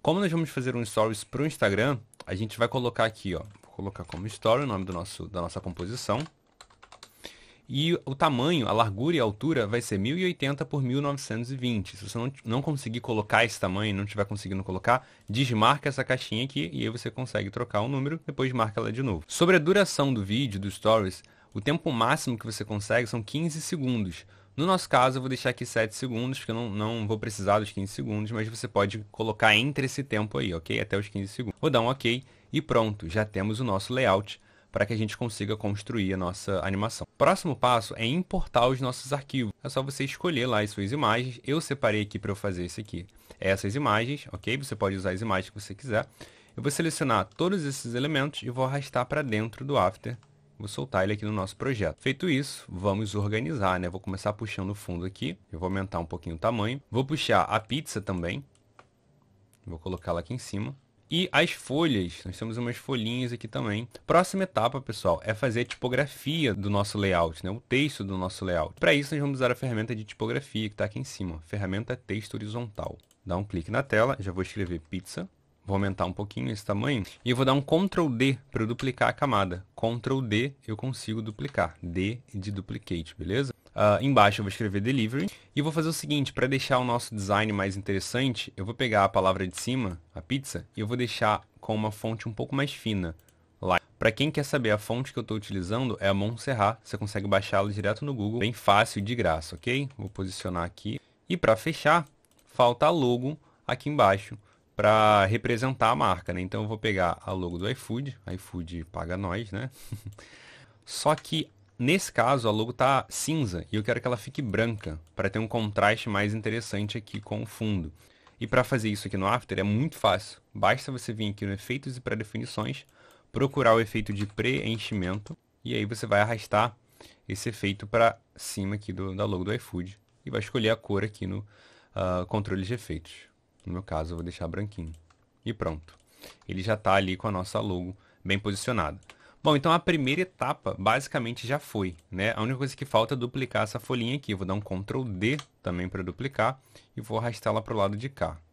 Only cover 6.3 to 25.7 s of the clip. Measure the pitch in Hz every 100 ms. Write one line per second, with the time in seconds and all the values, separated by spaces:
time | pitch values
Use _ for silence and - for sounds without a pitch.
6.3 | _ _ _ - _ - - - _ -
7.3 | - - _ - 135 160 170 - 135 160
8.3 | 123 143 175 104 107 113 98 139 165 113
9.3 | 101 147 147 104 120 - 101 104 170 185
10.3 | 170 139 139 151 147 127 135 143 139 -
11.3 | 110 120 135 123 113 90 95 98 117 123
12.3 | 135 110 120 139 143 120 117 - 110 104
13.3 | 110 117 - 98 92 107 98 101 107 101
14.3 | 104 95 95 95 95 113 127 - - -
15.3 | 110 135 113 110 147 147 135 127 127 -
16.3 | 110 135 139 156 139 110 120 127 120 127
17.3 | - 98 117 120 104 113 139 139 160 -
18.3 | 139 131 127 110 107 110 110 135 85 -
19.3 | - 170 185 151 196 185 - 139 120 98
20.3 | 110 139 98 98 - 110 110 95 - -
21.3 | _ _ - 104 160 170 120 113 156 -
22.3 | 113 117 107 107 104 104 113 120 120 107
23.3 | 147 165 156 - 170 127 120 95 82 -
24.3 | - - - 170 185 - 135 131 131 131
25.3 | 131 131 123 123